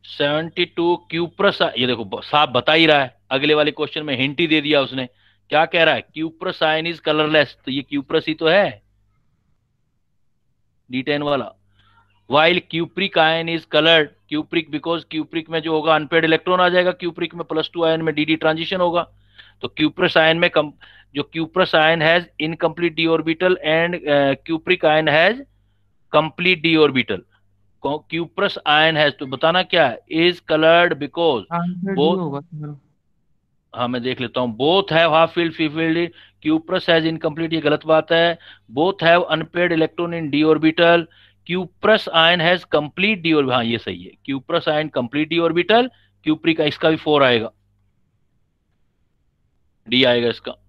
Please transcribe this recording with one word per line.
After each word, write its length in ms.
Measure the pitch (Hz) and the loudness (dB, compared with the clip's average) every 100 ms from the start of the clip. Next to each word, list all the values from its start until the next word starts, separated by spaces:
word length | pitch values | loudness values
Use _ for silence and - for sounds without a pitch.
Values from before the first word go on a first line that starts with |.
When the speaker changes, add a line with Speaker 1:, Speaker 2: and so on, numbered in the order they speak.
Speaker 1:
सेवेंटी 600 | - - 143 151 160 175 | -20 -4 -2 -2 -4 -6
टू 320 | 170 - 170 170 | -6 -2 -2 -2
Kyupras, 640 | _ 165 170 - 196 - | _ -6 -6 0 -2 0
ये 240 | 170 - 127 | -4 -2 -4
देखो 180 | 117 | -4
ब-, 180 | 104 107 | -6 -10
साफ 260 | - 147 151 | -2 0 2
बता 240 | 123 135 | 0 2
ही 140 | 156 160 | 4 6
रहा 160 | 147 | 4
है, 180 | 131 _ _ | 2 _ _
अगले 240 | 135 147 | -2 0
वाले 160 | 151 151 | 2 0
question 320 | 151 147 160 | -2 -8 -6
में 140 | 151 127 | -6 -4
hint 240 | 135 143 | -4 -2
ही 60 | 170 | 0
दे 140 | 156 | 0
दिया 200 | 147 147 | 2 0
उसने। 280 | 127 131 127 _ _ _ _ | 0 -6 -10 _ _ _ _
क्या 180 | 147 160 | 0 0
कह 180 | 175 | 2
रहा 100 | 160 | 2
है? 120 | 135 - - | 2 -4 -10
"Cuprous 440 | 160 160 185 - | -10 -8 -10 -2
ion 300 | 156 156 165 | -2 0 -4
is 60 | 170 | -6
colorless", 480 | - 151 151 156 139 - | -2 0 2 2 2 -4
तो 60 | - | -8
ये 160 | 135 131 | -6 -4
cuprous 340 | 143 135 160 151 | -8 -2 -2 -2
ही 60 | |
तो 140 | 156 160 | -2 2
है, 340 | 180 185 104 _ _ _ _ _ _ _ _ _ _ _ _ _ _ _ _ _ _ _ _ _ | 2 2 -4 _ _ _ _ _ _ _ _ _ _ _ _ _ _ _ _ _ _ _ _ _
डी 120 | 127 | -8
टेन 200 | 131 147 | -4 -4
वाला। 300 | 147 139 107 - _ _ _ _ _ _ _ | -2 -4 -4 -14 _ _ _ _ _ _ _
"While 280 | 135 165 180 - | 2 2 2 -4
cupric 440 | 160 165 - 196 180 | -6 -6 -4 -4 2
ion 300 | 160 165 165 165 | 2 2 -2 -6
is 80 | - | -2
colored", 320 | 151 160 165 147 _ _ | 2 4 4 2 _ _
cupric, 420 | 147 151 170 156 147 | -8 -4 -6 -4 -8
because 400 | 170 165 - 160 | -4 -6 -6 -10
cupric 340 | 147 165 160 | -6 -8 -6
में 100 | 165 | -6
जो 120 | 160 | -2
होगा 220 | 156 156 | -2 2
अनपेड 300 | 156 151 165 | 0 2 0
electron 360 | 160 160 - 180 | 2 0 0 0
आ 80 | 180 | 2
जाएगा, 260 | 180 180 175 | 2 0 -2
cupric 300 | 175 165 165 | -8 -6 -10
में 100 | 170 | -8
प्लस 260 | 160 160 151 | -6 -6 -6
टू 100 | 175 | -2
आयन 180 | 165 160 | -2 0
में 120 | 160 | -2
डीडी 220 | 151 151 156 | -2 -2 0
transition 440 | 160 160 165 190 | 0 -2 -4 -2
होगा। 220 | 175 170 160 _ _ _ - _ | 0 0 -4 _ _ _ -20 _
तो 120 | - - | -14 -2
cuprous 360 | 151 160 180 175 | -2 0 0 2
ion 180 | 160 | 2
में 160 | 165 175 | 2 2
कम, 220 | 165 151 - - _ _ | 0 -2 -8 -20 _ _
जो 160 | 139 147 165 | -10 -8 -6
cuprous 380 | 160 185 185 | -6 -2 2
ion 280 | 165 156 165 | 4 4 2
has 460 | 156 175 170 _ 156 | 2 2 -2 _ -8
incomplete 500 | 165 165 156 170 156 | -4 -4 -2 -4 -2
d 80 | 165 | 0
orbital 440 | 165 160 160 185 | 0 -2 -2 0
and, 580 | 180 151 160 170 175 151 | 0 0 0 0 -4 0
अ, 240 | 143 139 | 2 2
cupric 520 | 139 - 160 - 185 | -2 -4 -6 -2 0
ion 240 | 156 156 156 | 2 2 2
has 260 | 147 175 247 277 _ _ _ _ _ _ 151 | 4 2 0 -10 _ _ _ _ _ _ 0
complete 480 | 156 - 175 180 160 | 0 -2 -2 0 0
d 100 | 156 151 | 4 4
orbital। 320 | 131 113 95 - _ _ _ _ _ 139 | 2 -2 -6 -8 _ _ _ _ _ -6
को-, 160 | 151 _ | -6 _
cuprous 400 | 165 165 - 196 | -8 -8 -4 -4
ion 400 | - - 151 160 | -2 2 4 4
has, 180 | 156 151 - | 2 0 0
तो 80 | 135 | -10
बताना 360 | 131 160 180 | -2 0 0
क्या 260 | 180 180 143 | 0 2 2
है? 100 | 110 _ | 0 _
"Is 220 | 156 175 | 0 0
colored 600 | 170 - 156 160 170 175 | 0 -2 2 6 6 4
because 500 | 147 143 - 170 123 - | -2 -6 -2 0 0 -4
Speaker 2:
Answer 420 | 170 175 180 190 | -6 -6 -6 -6
डी 80 | 190 | 0
Speaker 1:
both", 160 | 151 190 | 0 0
Speaker 2:
होगा 220 | 165 139 | -4 -8
सर। 400 | - 151 151 143 _ _ _ _ _ _ _ _ _ 110 | -12 -14 -14 -16 _ _ _ _ _ _ _ _ _ -8
Speaker 1:
हाँ, 120 | 120 | -6
मैं 140 | 123 | -4
देख 180 | 123 127 | -4 -6
लेता 200 | 120 - | -6 -4
हूँ। 180 | 127 110 | -4 0
"Both 340 | 143 185 196 | 2 2 2
have 180 | 160 165 | 2 4
half 240 | 156 165 175 | 4 2 0
filled, 180 | 170 160 | -4 -2
free 180 | 156 151 | -4 -2
filled, 320 | 165 165 170 - _ _ 151 | -2 -2 -4 -8 _ _ -2
cuprous 420 | 160 160 185 - | -2 0 -4 2
has 220 | 165 160 | 2 2
incomplete", 400 | 160 160 151 165 | -2 -6 -4 -4
ये 80 | 160 | -2
गलत 200 | 147 151 156 | 0 -2 2
बात 260 | 156 156 | 0 2
है। 260 | 165 170 165 - - _ 120 | 2 2 -2 -12 -20 _ -2
"Both 240 | 175 190 | -2 0
have 240 | 165 175 180 | 4 4 2
unpaired 400 | 156 160 170 175 | -4 -4 -4 -2
electron 420 | 165 160 - 170 | 0 -2 -4 -6
in 200 | 170 156 | -6 -4
d 100 | 143 | 0
orbital, 600 | 156 156 160 160 170 170 165 _ _ _ - | 2 4 2 4 4 4 0 _ _ _ -8
cuprous 580 | 180 175 _ 208 214 - | -6 -6 _ 2 2 2
ion 340 | 165 160 175 | 2 2 4
has 220 | 160 180 | 2 0
complete 580 | - 151 147 - 196 214 | 0 -2 -2 -4 -2 -2
d 40 | 165 | 0
orbital", 260 | 156 135 | 0 2
हाँ, 120 | 123 | 0
ये 140 | 117 117 | -2 -4
सही 260 | 110 92 | -6 -12
है, 80 | 92 _ - | -14 _ -10
"cuprous 380 | 135 - 170 160 | -10 -4 -4 -2
ion 220 | 151 156 139 | -2 -2 -6
complete 340 | 120 147 151 | -4 -4 -2
d 160 | 165 165 | -2 0
orbital", 400 | 165 170 220 254 _ _ _ - | -2 2 2 0 _ _ _ -4
cupric, 320 | 156 165 160 | -2 -2 0
इसका 300 | 151 - 165 | -2 0 -2
भी 60 | 156 | 0
फ़ोर 260 | - 147 | 0 2
आएगा, 300 | 135 117 110 _ _ _ _ _ _ _ _ _ _ _ _ _ _ _ _ _ _ _ _ _ _ _ - | 4 2 -2 _ _ _ _ _ _ _ _ _ _ _ _ _ _ _ _ _ _ _ _ _ _ _ -2
डी 160 | 123 | 2
आएगा 240 | 127 120 120 | 2 2 0
इसका। 240 | 107 - - | -4 -12 -18